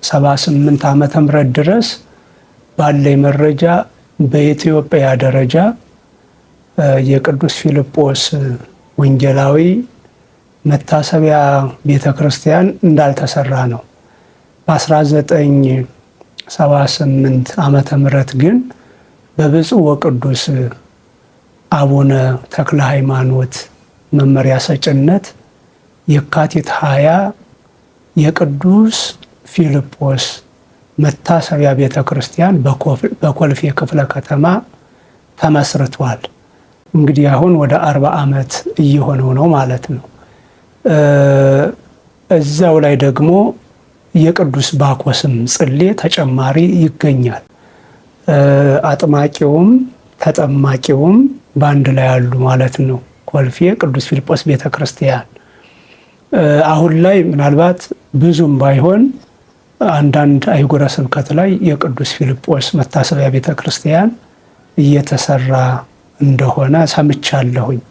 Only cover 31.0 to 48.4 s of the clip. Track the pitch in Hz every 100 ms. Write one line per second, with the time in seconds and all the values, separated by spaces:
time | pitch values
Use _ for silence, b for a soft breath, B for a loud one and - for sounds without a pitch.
31 | 147 - - 170 - 151 143 135 135 139
32 | 135 143 - - 175 180 131 135 - 131
33 | - - 151 139 156 139 151 139 143 151
34 | 135 - - 143 160 190 - b b b
35 | b b b - 160 151 143 135 131 -
36 | 131 113 - _ b b b b _ 165
37 | 143 135 143 135 175 170 143 143 156 139
38 | 143 151 139 139 131 - - - 147 143
39 | 127 135 131 131 160 151 131 127 - 131
40 | - b b b b b b _ - 156
41 | 147 143 139 139 139 135 151 - - _
42 | _ _ _ 175 143 147 180 160 147 143
43 | 139 127 151 180 220 - _ _ _ _
44 | _ 175 160 170 170 131 135 143 143 131
45 | - 123 147 120 120 - 139 139 180 214
46 | 180 - 143 127 131 143 175 185 160 -
47 | 151 135 123 107 - b b b b b
48 | b _ - 147